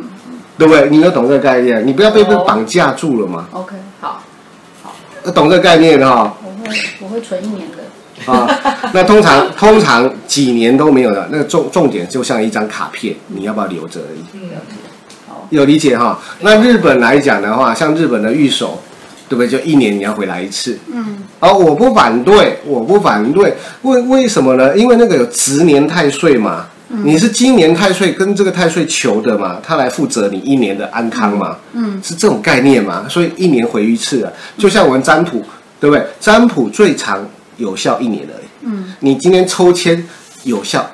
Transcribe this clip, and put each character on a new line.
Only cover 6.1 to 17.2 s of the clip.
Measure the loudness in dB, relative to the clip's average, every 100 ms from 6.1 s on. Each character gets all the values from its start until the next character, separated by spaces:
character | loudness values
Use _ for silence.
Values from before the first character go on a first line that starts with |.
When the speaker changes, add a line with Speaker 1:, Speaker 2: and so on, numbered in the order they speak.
| 2 0 -4
Speaker 1:
我 | -16 -14 -10
会， | -8 -8 -10
我 | -12
会 | -10
存 | -8 -8
一 | -8
年 | -10 -12
的。 | -16 -18 -20 -20 -12
Speaker 2:
啊， | -2 0 0 -2 -4 -4 -2
那 | 0
通 | 4 6
常， | 6 4 2 2
通 | 4 4
常 | 4 2 0 -2 -6
几 | -2 0
年 | 2 2 2
都 | 4
没 | 4
有 | 2
了。 | 0 -4
那 | -4
个 |
重-， | -2 -2 -2
重 | 0 0
点 | -2 -6
就 | -6
像 | -4 -2
一 | -2
张 | -4 -6
卡 | -8 -10
片， | -8 -8 -10 -12
你 | -10
要 | -6
不 | -6
要 | -6
留 | -8 -12
着 | -12
而 | -14
已。 | -14 -18
Speaker 3:
嗯。 | -18 -16 -16 -16 -18 -20 -20 -20 -20 -20
Speaker 1:
好。 | -20 -4
Speaker 2:
有 | 0
理 | 4 2
解 | 2 0
哈？ | 0 -2 -10 -4
那 | 2 4
日 | 4 4
本 | 4 2
来 | 2
讲 | 2